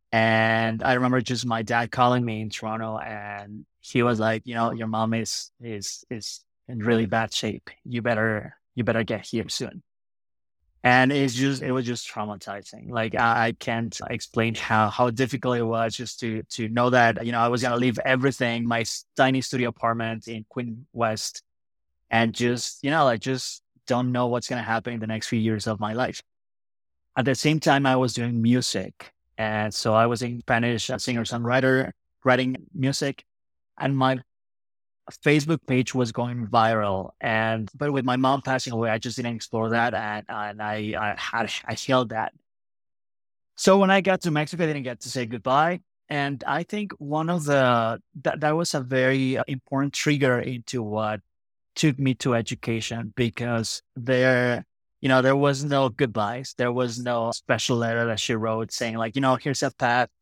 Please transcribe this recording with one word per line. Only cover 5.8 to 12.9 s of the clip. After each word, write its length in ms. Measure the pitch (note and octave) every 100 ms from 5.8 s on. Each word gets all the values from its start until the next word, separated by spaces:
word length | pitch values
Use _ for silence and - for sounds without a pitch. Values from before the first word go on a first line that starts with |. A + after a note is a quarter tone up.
| F#2+ - -
is 320 | A#2 - - _ _ -
in 100 | A#2+
really 280 | A2 A2+ G#2+
bad 280 | A2+ A2
shape. 340 | - A2 - - -
You 160 | D3 A#2+
better, 560 | A2+ A2 A2 G#2+ - - _ B2+
you 80 |
better 180 | A2 A2+
get 240 | G#2+ G#2+ -
here 220 | A#2 F#2
soon." 340 | - - - - _ _ _ _ _ _ _ _ _
And 260 | B2 B2 C3
it's 240 | C#3+ C#3
just, 280 | A#2+ C3+ C3+
it 100 | C3
was 120 | C3
just 240 | A#2+ A#2 -
traumatizing. 840 | - G#2+ G2+ G#2 G2+ - G#2+ -